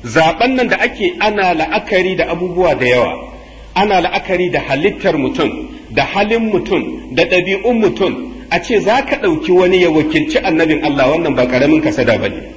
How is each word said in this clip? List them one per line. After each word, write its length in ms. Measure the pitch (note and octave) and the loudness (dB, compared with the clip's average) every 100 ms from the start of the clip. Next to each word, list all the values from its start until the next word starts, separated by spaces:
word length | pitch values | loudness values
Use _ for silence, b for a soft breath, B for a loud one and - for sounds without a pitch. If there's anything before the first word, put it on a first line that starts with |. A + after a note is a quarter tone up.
Zaɓen 500 | A#2+ C3 D#3+ - B3 B3+ | 0 2 2 2 0 0
nan 120 | A3+ | 0
da 80 | F#3 | 0
ake, 380 | A#3 - F#3 F3 | -2 -2 -4 0
ana 340 | G#3 G#3 F#3 | -2 0 0
la'akari 640 | D#3+ D#3+ G3+ - F#3+ F#3 F#3 | 0 -2 -4 0 0 0 -2
da 100 | D#3+ | -2
abubuwa 400 | E3 F3+ E3+ F3+ C3 | -4 -4 0 0 2
da 80 | B2 | 2
yawa. 460 | B2 G2 D#2 - B B B B | 2 2 -4 -12 B B B B
Ana 260 | F3+ G#3 F#3 | -2 2 2
la'akari 480 | F3+ G3 - F3+ F3 | 0 -4 -2 -2 2
da 80 | C#3+ | 0
halittar 540 | A#2+ C#3 G3 - - D#3 | 0 0 0 0 0 0
mutum, 560 | B2+ B2+ C#3+ - - B B | -2 0 -2 -4 -12 B B
da 140 | A#2 | -2
halin 460 | C3+ G3+ G#3 A3+ A3 | -2 0 0 0 0
mutum, 640 | F#3+ - F3 - - - C3 | -2 0 -2 -2 -10 -4 0
da 80 | |
ɗabi'un 560 | F3 F#3 F#3+ F#3+ A#3 A#3 | 2 2 0 -2 0 2
mutum. 540 | G3 - F3+ - - B B | 0 2 -2 -2 -10 B B
A 100 | F3 | -4
ce 180 | - A3 | 0 0
za 220 | F#3 B3+ | 2 0
ka 120 | C4+ C#4 | 0 -2
ɗauki 340 | G3+ D#3 - | 0 0 2
wani 300 | F3+ F3+ F#3 | 4 4 4
ya 80 | E3+ | 4
wakilci 480 | D#3 - D#3 D3+ - | 2 2 0 0 0
annabin 440 | G3 D#3+ D#3+ D3 | 0 0 2 0
Allah, 220 | D3 C#3 C3 | 0 2 2
wannan 220 | E3+ D3 B2+ | 2 0 0
ba 80 | B2 | 0
ƙaramin 360 | B2+ D3 D#3 | 2 2 2
kasada 340 | D#3 - A#2+ G#2 | 2 0 0 0
ba 100 | F#2+ | -2
ne. 180 | D#2+ - | -6 -12